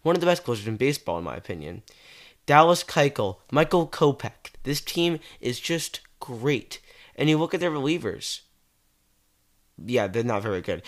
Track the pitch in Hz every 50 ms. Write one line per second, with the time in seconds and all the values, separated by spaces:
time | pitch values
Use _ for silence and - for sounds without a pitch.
0 | - 156 170 214 170 175 175 175 - - 120 104 101 113 110 104 127 139 147 -
1 | - - 85 85 85 78 62 101 - - 95 82 73 76 90 110 - - - _
2 | - - - - - - - _ _ - 143 151 160 170 175 170 - - - 160
3 | 143 143 - - 107 95 95 - _ - 131 147 160 - - 175 - - - -
4 | 165 147 135 - - 110 - _ - - - - - 135 147 - - - - 170
5 | 170 170 165 151 - - - - - 120 123 - - - 165 165 156 - - -
6 | - _ _ - - - 123 110 120 147 143 113 - - - - _ - - -
7 | - - - - 147 156 156 151 165 160 - 175 175 175 151 147 131 147 165 175
8 | 117 104 85 - - - - - - _ _ _ _ _ _ _ _ _ _ _
9 | _ _ _ _ _ _ _ _ _ _ _ _ _ _ _ - 80 110 123 120
10 | 104 95 92 117 113 120 110 101 98 113 98 90 87 - 87 87 -